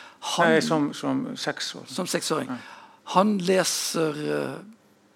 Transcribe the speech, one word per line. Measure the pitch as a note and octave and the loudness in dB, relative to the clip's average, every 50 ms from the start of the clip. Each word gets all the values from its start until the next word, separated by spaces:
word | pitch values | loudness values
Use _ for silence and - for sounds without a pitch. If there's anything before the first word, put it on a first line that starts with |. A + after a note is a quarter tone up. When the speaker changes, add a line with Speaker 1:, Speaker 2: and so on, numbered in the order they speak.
| - - - - | -16 -18 -16 -10
Speaker 1:
han | - - - E3+ E3+ E3 | -8 -4 2 4 4 6
Speaker 2:
Nei, | D#3+ D#3 | 6 4
som, | - - E3 D3+ C#3+ C#3+ - | 4 2 2 2 2 0 -2
som | - - C#3 C3 C3 B2 - G#2 | -4 -2 -2 0 0 -2 -4 -6
seks | - - D3+ - - - - - | -6 -4 -4 -4 -4 -6 -6 -8
år. | - - | -10 -12
Speaker 1:
Som | - C3 F#3 F3+ | -10 -6 -4 -4
seksåring. | - - - - - D#3+ C#3+ B2+ C3 | -2 -2 -2 0 0 -2 -2 -2 -4
Speaker 2:
Ja. | B2+ A#2+ - - - - - - - - - | -8 -10 -10 -14 -18 -18 -20 -20 -20 -16 -6
Speaker 1:
Han | - - F3+ G3 G#3+ G#3 F#3+ | 2 4 4 6 6 4 2
leser, | E3+ F#3 F#3+ F#3 E3 - - - - - - E3+ D#3+ D#3 D3 D3+ D3+ D3 | 2 2 4 4 4 2 0 -2 -2 -2 0 0 0 0 -2 -2 -2 -2
eh, | D3 D3 C#3+ C3 C#3 D3 F#3+ G#3+ A3+ _ _ _ _ _ _ _ _ | 0 0 -2 -4 -6 -8 -12 -16 -20 _ _ _ _ _ _ _ _